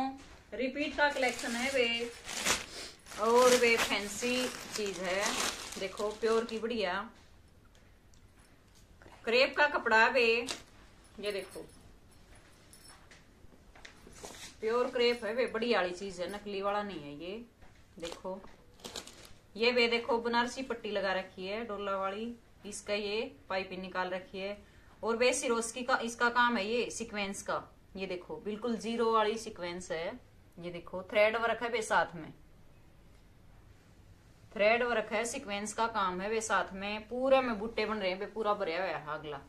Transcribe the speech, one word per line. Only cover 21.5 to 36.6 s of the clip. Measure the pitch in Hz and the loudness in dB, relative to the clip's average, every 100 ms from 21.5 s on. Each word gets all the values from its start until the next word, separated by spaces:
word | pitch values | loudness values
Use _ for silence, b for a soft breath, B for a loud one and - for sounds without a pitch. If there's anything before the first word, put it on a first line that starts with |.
| 214 226 | -6 -6
डोला | 202 202 196 | -6 -4 -2
वाली, | 196 202 233 240 - - 202 | -2 -4 -6 -10 -18 -18 -12
इसका | 202 - 208 | -10 -4 -2
ये | 202 214 262 - - | -2 -2 -4 -8 -6
पाइपिंग | 190 190 185 | -4 -4 -8
निकाल | 185 185 180 | -6 -4 -2
रखी | 185 185 190 | -4 -6 -8
है। | 196 202 B B B B | -6 -8 B B B B
और | 214 226 | -2 4
बे | 247 | 4
सिरोस्की | 269 285 233 220 254 | 4 2 0 0 -4
का | 247 262 | 0 0
इसका | 233 - 240 | 0 0 2
काम | 240 240 226 | 4 4 4
है | 196 | 0
ये | 240 190 | 0 -2
sequence | - 226 208 196 196 | -4 -6 -4 -4 -4
का, | - 156 - - - 190 | -4 -4 -4 -18 -14 -8
ये | 190 | -6
देखो | 180 - 156 | -6 -8 -8
बिल्कुल | 196 208 240 220 | -6 -4 -2 -2
zero | 208 233 226 | -2 0 4
वाली | 220 214 226 | 4 4 0
sequence | 214 - 175 180 175 | -6 -8 -8 -8 -6
है। | 160 175 247 - - - - | -4 -6 -8 -14 -20 -20 -14
ये | 175 | -10
देखो | 170 - 180 | -10 -10 -10
thread | 185 220 214 226 | 0 4 6 4
work | 226 220 | 0 0
है | 240 | -2
बे | 226 | -2
साथ | 220 196 165 165 | 2 2 2 -2
में, | 156 - - - - - - - - - - - - - - - - - - - - - - | -14 -16 -20 -20 -20 -20 -20 -20 -20 -20 -20 -20 -20 -20 -20 -20 -20 -20 -20 -20 -20 -20 -6
Thread | - 208 233 | 4 6 6
work | 247 226 214 | 4 0 0
है, | 214 233 | 0 -2
sequence | 277 202 202 208 | -4 -6 -6 -4
का | - 226 | 0 0
काम | 220 190 180 | 2 0 0
है | 196 | -2
बे | 220 | -2
साथ | 220 196 | 2 0